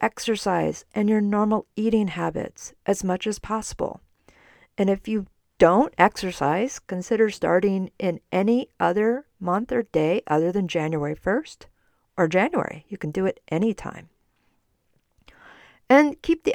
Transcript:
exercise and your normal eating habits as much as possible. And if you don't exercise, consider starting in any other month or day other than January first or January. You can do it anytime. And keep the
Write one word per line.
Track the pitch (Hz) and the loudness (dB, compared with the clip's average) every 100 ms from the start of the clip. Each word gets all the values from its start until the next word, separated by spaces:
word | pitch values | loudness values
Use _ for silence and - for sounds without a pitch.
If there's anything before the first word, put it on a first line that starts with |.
exercise | 226 - - 214 202 175 160 156 - | -4 -4 -4 -2 0 0 0 -4 -8
and | - 208 | -2 0
your | 214 | 2
normal | 202 208 214 214 - | 2 0 2 0 -4
eating | - 220 220 202 | -4 0 2 0
habits | 175 165 165 175 - - - | -2 -4 -4 -8 -12 -20 -10
as | - 196 | -2 -2
much | 190 185 - | 0 -2 -4
as | 208 | -8
possible. | - 220 208 - - - _ _ _ _ _ _ _ - | -6 -6 -6 -6 -6 -8 _ _ _ _ _ _ _ -2
And | 196 | 0
if | 196 - | 0 -2
you | 214 190 _ _ _ | -4 -6 _ _ _
don't | 170 185 302 - | 6 6 2 4
exercise, | 185 - 190 175 143 165 247 - | 2 2 -8 -2 -2 0 -2 -6
consider | - 185 180 220 220 | -10 -10 -4 2 2
starting | - 165 175 202 190 190 - | 0 0 2 2 -2 -4 -6
in | 190 175 - | -4 -4 -4
any | 185 196 240 - _ | -2 2 0 -2 _
other | 175 180 220 247 294 _ | 0 2 0 -2 -6 _
month | 180 185 240 | -2 -2 -2
or | 247 | -4
day | 226 165 156 190 - | -2 0 0 0 0
other | 151 165 | 0 0
than | 190 180 | 0 -2
January | 170 156 160 147 | -2 -2 -2 -4
first | 151 - 220 311 - - _ _ _ _ - | -4 -2 -2 -4 -16 -20 _ _ _ _ -2
or | 170 | 2
January. | 180 233 349 - 160 - | 2 0 0 -4 -8 -14
You | 196 | -10
can | 151 | -8
do | 151 | -2
it | 190 - _ | -2 -4 _
anytime. | 160 220 202 - - 160 _ _ _ _ _ _ _ _ _ _ _ _ _ - - - _ _ | -2 -2 -2 -8 -14 -20 _ _ _ _ _ _ _ _ _ _ _ _ _ -20 -20 -20 _ _
And | 269 294 - | 6 6 0
keep | - 320 | -2 -2
the | - | -2